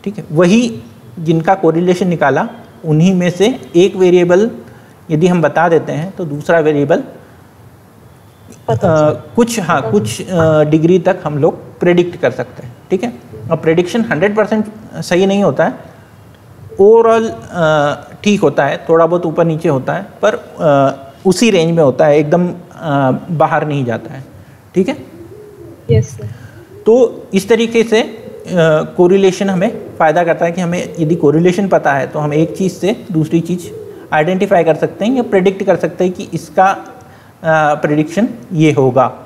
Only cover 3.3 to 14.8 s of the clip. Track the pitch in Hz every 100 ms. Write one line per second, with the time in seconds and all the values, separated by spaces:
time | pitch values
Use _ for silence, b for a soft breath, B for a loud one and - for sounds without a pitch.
3.3 | 175 202 254 - 170 190 196 185 180 175
4.3 | 175 226 - - B B B - 151 180
5.3 | 180 151 147 175 165 151 143 175 196 170
6.3 | 143 151 165 156 147 143 185 262 - -
7.3 | - - _ - - - - - - -
8.3 | _ - - - 226 190 156 151 151 -
9.3 | - 233 226 175 156 220 208 208 - 175
10.3 | 180 160 156 151 156 160 180 170 185 156
11.3 | 147 156 185 - - 175 175 175 - 135
12.3 | - 120 - - - - 190 240 - -
13.3 | - - 160 160 165 180 233 220 151 196
14.3 | 208 202 214 208 -